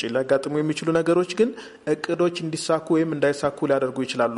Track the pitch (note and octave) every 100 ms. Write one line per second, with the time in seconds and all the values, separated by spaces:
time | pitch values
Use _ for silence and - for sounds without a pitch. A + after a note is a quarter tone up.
0 | A2+ B2 C3+ C#3 C#3+ D3+ D3+ D#3 D#3+ E3
1 | E3 F3 F3 - A#3 - - - - D3+
2 | - E3 F3 F3 E3 D#3 - D#3+ D#3+ D#3+
3 | D#3+ D3 C#3+ C#3+ D3 - C#3+ C3+ C3 B2+
4 | B2+ B2+ A#2